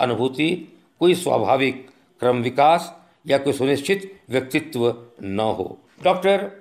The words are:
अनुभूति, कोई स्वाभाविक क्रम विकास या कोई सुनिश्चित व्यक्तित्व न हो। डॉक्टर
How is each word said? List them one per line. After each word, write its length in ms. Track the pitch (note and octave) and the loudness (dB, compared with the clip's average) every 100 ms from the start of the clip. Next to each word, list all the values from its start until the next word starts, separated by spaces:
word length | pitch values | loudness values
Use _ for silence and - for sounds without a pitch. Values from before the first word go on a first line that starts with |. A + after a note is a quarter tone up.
अनुभूति, 800 | B2+ A2 C3 C#3 D#3 F3 - - _ _ | -2 0 -2 0 -2 -2 -8 -20 _ _
कोई 140 | F3 | 2
स्वाभाविक 760 | F3+ D3 A#2+ G#2 C3 C3+ C3 - _ _ _ | 2 0 0 2 2 0 -2 -12 _ _ _
क्रम 220 | B2 B2 | 0 0
विकास 560 | A#2+ B2+ D3 F3 - - _ _ - | 0 2 4 4 0 -14 _ _ -2
या 120 | C#3 | 0
कोई 140 | C#3 | 0
सुनिश्चित 680 | A2+ C3 C#3 - G3 - - - | 0 0 0 0 -4 -4 -16 -6
व्यक्तित्व 680 | B2+ B2+ - - B2 A#2+ A2+ - - | -4 -2 -4 -4 -2 0 -2 -10 -14
न 180 | G2 G2 | -6 -2
हो। 380 | A2 F#2+ - - _ _ | -2 -2 -6 -10 _ _
डॉक्टर 340 | F3+ F3+ G3 G3 G3+ - | 0 2 2 0 -2 -12